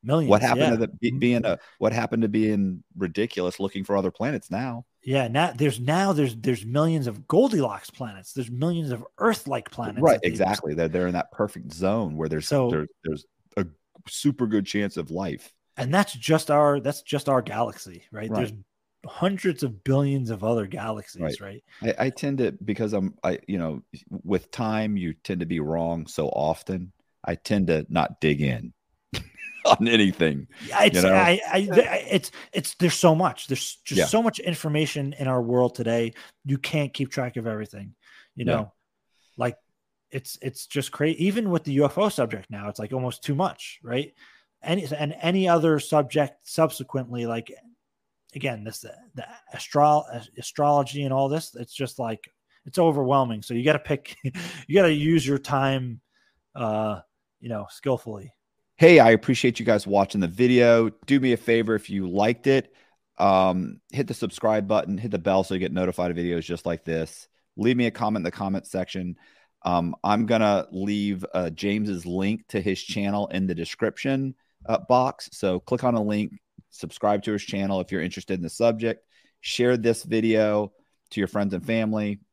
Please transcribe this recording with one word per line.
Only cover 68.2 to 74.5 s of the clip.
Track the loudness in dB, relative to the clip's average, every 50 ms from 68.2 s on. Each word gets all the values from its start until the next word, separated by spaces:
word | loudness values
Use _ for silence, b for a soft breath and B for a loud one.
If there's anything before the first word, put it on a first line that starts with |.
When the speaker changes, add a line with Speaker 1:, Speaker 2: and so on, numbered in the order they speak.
Speaker 2:
in | -4
the | -4
comment | -4 -4 -4 -4 -4 -4 -6
section. | -6 -6 -6 -6 -4 -6 -8 -8 -8 -10 b b b b b b b b _ _
Um, | 0 0 0 0 0 -6 -4
I'm | -2 0 2 2 2
gonna | 2 2 4 4 4 4 2 0 -2
leave, | -6 -6 -4 -2 -2 -2 -2 -2 -4 -4 -8 -4 -4
uh, | -2 -2 -2
James's | -6 -4 -4 -2 -2 -2 -2 -2 -4 -6 -4
link | -4 -2 0 0 0 -2 -2 -6 _
to | -6 -2
his | -2 -2 -4 -4
channel | -6 -8 -4 -4 -2 -2 0 -2 -2 -2
in | -2 -2 -2
the | -2 -2
description, | -4 -6 -8 -4 _ -4 -4 -4 -4 -4 -4 -2 -2 -4 -6 -8 _ _ _